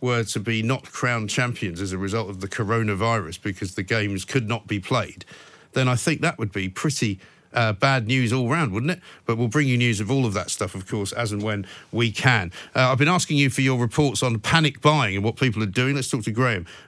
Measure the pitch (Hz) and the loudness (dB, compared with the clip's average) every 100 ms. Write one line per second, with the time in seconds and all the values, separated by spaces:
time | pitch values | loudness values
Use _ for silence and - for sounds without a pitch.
0 | 123 120 110 117 104 113 113 131 - - | -2 0 0 -4 -2 0 0 -2 -6 -4
1 | 123 120 104 - 123 113 98 85 98 92 | -2 0 -2 -2 -2 -2 -6 -4 -4 -4
2 | 98 113 101 95 95 - 101 113 107 95 | -2 -2 -4 -8 -8 -4 -2 0 0 0
3 | 113 113 80 - 107 95 95 - 92 113 | 0 0 -4 -8 -8 -6 -6 -6 -2 -2
4 | 104 95 - 135 107 117 - 104 - 123 | -2 -4 -4 -2 -2 -4 -4 -6 -2 -2
5 | 78 - - - - - - 131 127 123 | -4 -10 -20 -20 -20 -20 -6 0 2 2
6 | - 151 160 - 107 101 95 - 156 - | 2 0 0 -2 -4 -4 -6 -2 -2 0
7 | 110 95 - _ _ 120 110 101 139 135 | 0 -2 -10 _ _ 0 0 2 2 2
8 | 107 131 117 131 120 165 127 101 143 175 | 2 2 2 2 2 0 0 0 -2 -4
9 | - - - 113 120 151 139 123 120 104 | -8 -10 -4 0 0 2 2 4 2 2
10 | 104 135 120 95 - - 95 98 95 110 | 0 2 2 0 -2 -4 -4 -6 -6 -4
11 | 98 104 113 101 107 101 95 - - 113 | -4 -4 -4 -2 -2 -4 -6 -14 -6 0
12 | 117 107 131 113 87 - - - 127 127 | 0 2 4 4 0 -8 -4 2 2 4
13 | 147 180 - 147 135 135 131 127 120 - | 4 2 2 2 2 2 2 2 0 2
14 | 143 101 127 113 - 165 151 - 151 151 | 2 2 0 0 2 4 4 2 4 4
15 | 110 98 107 - 131 110 107 104 131 139 | 2 0 -2 0 0 0 -2 0 0 0
16 | 123 131 113 110 127 98 85 - | -2 -4 -2 0 0 0 -6 -16